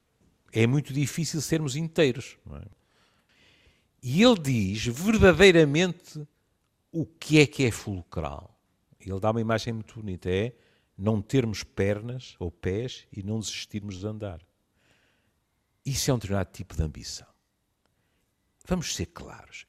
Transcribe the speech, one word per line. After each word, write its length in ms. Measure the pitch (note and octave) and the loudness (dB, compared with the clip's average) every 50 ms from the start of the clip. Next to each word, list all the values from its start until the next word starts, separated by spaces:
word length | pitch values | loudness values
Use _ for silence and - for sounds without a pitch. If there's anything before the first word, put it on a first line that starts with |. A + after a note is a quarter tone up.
| _ _ _ _ _ _ _ _ _ _ | _ _ _ _ _ _ _ _ _ _
é 160 | - A2+ A2+ | 0 2 2
muito 260 | A#2 C3 D3+ - - C3 | 4 2 2 0 -2 -4
difícil 480 | C#3+ C#3+ B2 - - D#3+ - - D#3 | -4 -4 -2 -4 -4 -6 -6 -6 -6
sermos 360 | B2 - E3 D#3+ D#3 C#3 A#2+ | -4 -2 -2 -2 -2 -2 -4
inteiros, 640 | D3+ E3 D#3+ E3 - D#3+ C3 A#2 B2+ - - - _ - | -6 -6 -2 2 2 4 4 2 0 -6 -16 -18 _ -18
não 100 | E2 D2 | -16 -16
é? 80 | C#2+ - G2 - _ _ _ _ _ _ _ _ _ _ _ _ _ _ _ _ _ _ _ _ _ _ _ _ _ - | -16 -16 -18 -20 _ _ _ _ _ _ _ _ _ _ _ _ _ _ _ _ _ _ _ _ _ _ _ _ _ -8
E 200 | B2+ B2+ F3 A3+ | -2 2 6 6
ele 160 | B3+ A#3+ F3+ | 6 6 6
diz 480 | D3 C3+ C3 A2+ G2 F#2 G2+ A2+ A2 | 2 0 0 2 2 0 -2 -2 -4
verdadeiramente 1400 | A#2+ A#2 C3+ F3 G#3+ A3 G#3 G3 F#3+ E3 D3 G3 G3 E3+ E3 D#3 C#3+ C#3 D#3+ F#3 F#3 E3 - - - - D3+ D3 - _ _ _ _ _ _ _ _ _ _ _ _ | -4 -4 -2 0 0 4 8 8 8 8 10 8 8 10 8 8 6 4 2 0 0 -2 -6 -12 -18 -16 -16 -16 -16 _ _ _ _ _ _ _ _ _ _ _ _
o 140 | - E3 C#3+ | -6 -6 -6
que 360 | - - - - - D3+ D#3 | -6 -8 -12 -2 4 6 6
é 60 | D3 | 6
que 180 | - - - C3+ | 6 4 0 0
é 60 | A#2 | 0
fulcral. 840 | - - - A2+ G2 F2+ E2+ _ - F2 D#2 C#2 C#2+ - - - _ _ _ _ _ _ _ _ _ _ | 0 -2 -6 -8 -8 -8 -10 _ -8 -6 -6 -6 -8 -10 -16 -18 _ _ _ _ _ _ _ _ _ _
Ele 180 | - F#2 F#2+ F#2+ | -12 -10 -6 -2
dá 140 | G2 A2 A2 | 0 0 0
uma 80 | A#2 | 0
imagem 320 | A2 A2 A2+ A2 - A#2+ A2+ | 0 -2 -2 -2 -2 -4 -8
muito 220 | A2 A2 - - A#2 | -8 -10 -14 -16 -12
bonita, 300 | G#2+ G#2 F2+ F2 - F#2 | -10 -10 -10 -6 -4 -2
é 240 | F2+ F#2+ G#2+ A#2+ B2 _ _ _ _ _ _ _ _ | -2 0 -2 -4 -6 _ _ _ _ _ _ _ _
não 240 | - G2 A2 A2+ G#2 | -6 -2 -2 -2 -2
termos 420 | G2 - - C3+ - A2+ G2+ - - | -2 0 0 0 0 0 -2 -8 -10
pernas 720 | - _ - G2 G2 G#2 G#2 A2 A#2+ B2+ C3 B2+ - - - | -8 _ -2 -2 -2 -2 -2 -6 -10 -12 -12 -14 -16 -12 -10
ou 120 | F#2 F2 | -10 -10
pés 560 | - _ - F#2 F#2 G#2+ B2 B2+ - - - _ - | -8 _ -6 -4 -4 -4 -4 -8 -10 -14 -20 _ -14
e 100 | G#2+ F#2+ | -10 -8
não 180 | G2+ A2 A2+ | -6 -6 -6
desistirmos 580 | G2+ - - - - - - G#2+ G2+ G#2 F#2+ F2+ | -6 -8 -10 -10 -12 -10 -10 -10 -10 -10 -10 -8
de 80 | G2 | -8
andar. 340 | G#2+ G#2+ G#2 G#2+ G2+ E2+ D#2+ - _ _ _ _ _ _ _ _ _ _ _ _ _ _ _ _ _ _ _ _ _ _ _ _ _ _ _ - | -8 -8 -8 -10 -12 -12 -12 -16 _ _ _ _ _ _ _ _ _ _ _ _ _ _ _ _ _ _ _ _ _ _ _ _ _ _ _ -8
Isso 260 | C#3 C3+ - - - | -6 -4 -2 0 0
é 40 | C3 | 0
um 20 | |
determinado 340 | A#2 - G2 G2 G2 F#2 - - | -2 -2 -2 -2 -2 -2 -4 -8
tipo 240 | - F#2+ - - | -14 -16 -8 -6
de 60 | D#2+ D#2+ | -4 -4
ambição. 440 | D#2 C#2+ - - - - - - - _ _ _ _ _ _ _ _ _ _ _ _ _ _ _ _ _ _ _ _ _ _ _ _ _ _ _ | -4 -6 -10 -14 -14 -14 -16 -18 -20 _ _ _ _ _ _ _ _ _ _ _ _ _ _ _ _ _ _ _ _ _ _ _ _ _ _ _
Vamos 280 | - F#3 F3+ C#3 - - | -4 -4 -4 -4 -4 -6
ser 120 | - F2 | -6 -6
claros, 600 | - - - - - - - - - - - - | -8 -10 -14 -18 -18 -18 -20 -20 -20 -20 -20 -20